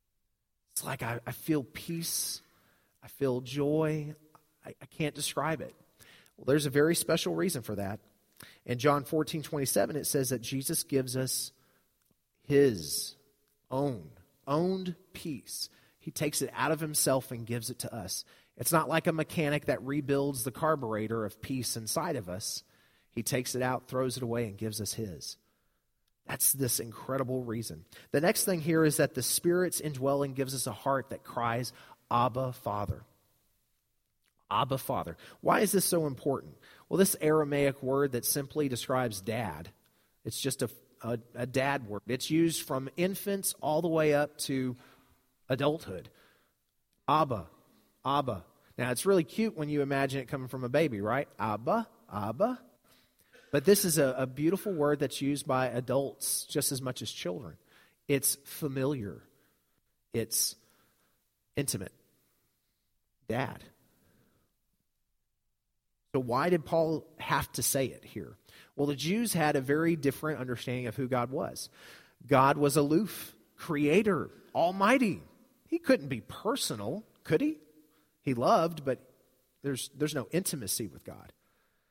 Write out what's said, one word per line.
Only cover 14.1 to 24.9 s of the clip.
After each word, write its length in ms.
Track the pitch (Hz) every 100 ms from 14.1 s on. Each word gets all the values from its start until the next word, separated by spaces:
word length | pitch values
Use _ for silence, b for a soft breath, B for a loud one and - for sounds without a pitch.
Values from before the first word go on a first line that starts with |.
| - _ _ -
owned 500 | 151 180 190 185 165 _
peace. 560 | - 170 123 - - - b b b
He 140 | -
takes 320 | - 151 -
it 80 | 127 107
out 160 | 135
of 80 | 156
himself 520 | 156 151 156 135 -
and 120 | 120
gives 280 | 113 120 113
it 80 | 120
to 120 | 120
us. 320 | 117 92 - b b b -
It's 160 | -
not 160 | 160 147
like 200 | 160 175
a 40 |
mechanic 540 | 160 151 175 147 147 -
that 160 | 120
rebuilds 640 | 127 147 139 139 143 135
the 80 | 123
carburetor 720 | - 156 151 117 107 107 113 104
of 160 | -
peace 340 | - 131 117 123
inside 420 | 110 165 175 139
of 120 | 87
us. 320 | 92 - - b b b b b 120
He 80 |
takes 320 | - 131 127 123
it 80 |
out, 240 | 127 127 -
throws 280 | 127 131 123
it 60 |
away, 220 | 120 117
and 160 | 113 104
gives 200 | 110 107
us 140 | 101